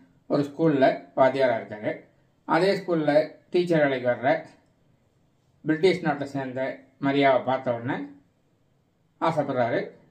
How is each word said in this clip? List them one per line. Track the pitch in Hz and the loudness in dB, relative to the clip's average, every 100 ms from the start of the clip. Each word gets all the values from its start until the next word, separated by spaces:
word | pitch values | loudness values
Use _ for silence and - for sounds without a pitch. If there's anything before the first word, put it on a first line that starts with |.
| - _ - | -20 _ -4
ஒரு | 147 | -2
ஸ்கூல்ல | 143 - 165 139 135 - - - | -2 0 2 4 4 2 -4 2
வாத்தியாரா | 131 135 131 113 | 2 4 2 0
இருக்காரு. | 104 107 113 - - _ _ _ - | -6 -8 -8 -8 -14 _ _ _ -2
அதே | 165 190 190 | 2 2 0
ஸ்கூல்ல | - 170 147 147 156 - _ | -2 0 2 2 0 -6 _
டீச்சர் | 180 175 160 | -2 2 2
வேலைக்கு | 143 131 123 | 2 0 -2
வர்ற | 120 127 - - - _ _ _ _ _ _ _ _ _ _ | 0 0 -2 -4 -20 _ _ _ _ _ _ _ _ _ _
பிரிட்டிஷ் | 147 156 185 175 160 | -4 0 2 2 -2
நாட்டை | 143 139 | -4 -6
சேர்ந்த | 139 131 127 131 - - _ 139 | -6 -6 -6 -6 -8 -16 _ -2
மரியாவை | 143 139 127 | 2 4 2
பார்த்த | 123 131 131 117 | 0 -2 -2 -4
உடனே | 123 175 285 - _ _ _ _ _ _ _ _ _ _ | -4 -6 -8 -16 _ _ _ _ _ _ _ _ _ _
ஆசைப்படுறாரு, | 165 156 139 123 120 156 - - _ | -2 -2 -2 0 0 -2 -4 -12 _